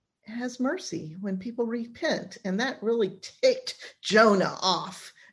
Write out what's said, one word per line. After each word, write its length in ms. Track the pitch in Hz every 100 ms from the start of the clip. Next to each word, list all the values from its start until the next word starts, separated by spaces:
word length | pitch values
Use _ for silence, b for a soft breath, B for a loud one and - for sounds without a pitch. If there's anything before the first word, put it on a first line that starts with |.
| _ _
has 380 | 208 233 247 254
mercy 560 | 254 370 - 160 156 180
when 160 | 196 190
people 280 | 233 233 226
repent. 720 | 233 233 - 320 208 - -
And 140 | 190 196
that 240 | 262 -
really 360 | 214 233 190 -
ticked 760 | - - 262 - - - - -
Jonah 540 | - 214 226 196 160 -
off, 520 | 190 165 185 185 - b b